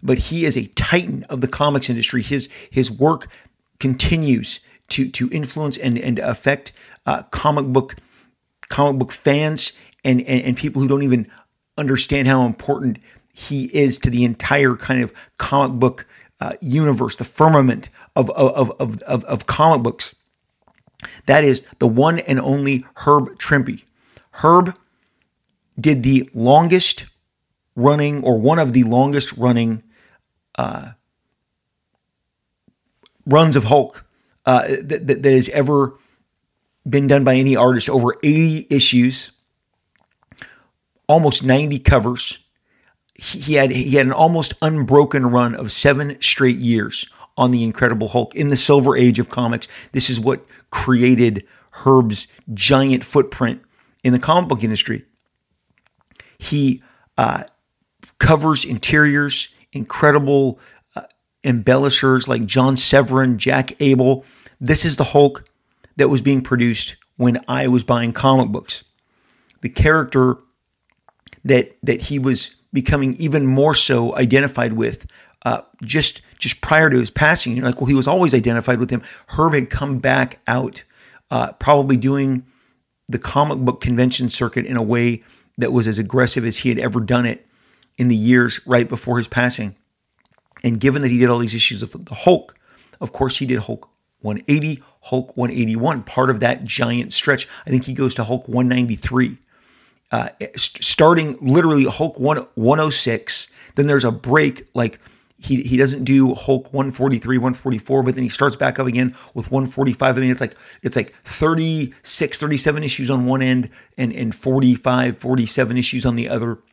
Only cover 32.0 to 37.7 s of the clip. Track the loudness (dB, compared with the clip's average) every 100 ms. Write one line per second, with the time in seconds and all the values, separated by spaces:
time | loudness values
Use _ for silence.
32 | _ _ _ _ _ _ _ _ _ _
33 | _ _ 2 4 6 4 4 2 2 -8
34 | _ _ _ _ 2 2 2 -4 -4 -6
35 | -2 0 4 4 2 0 0 0 0 -4
36 | _ _ _ _ _ _ _ _ -2 0
37 | 4 4 4 2 2 4 4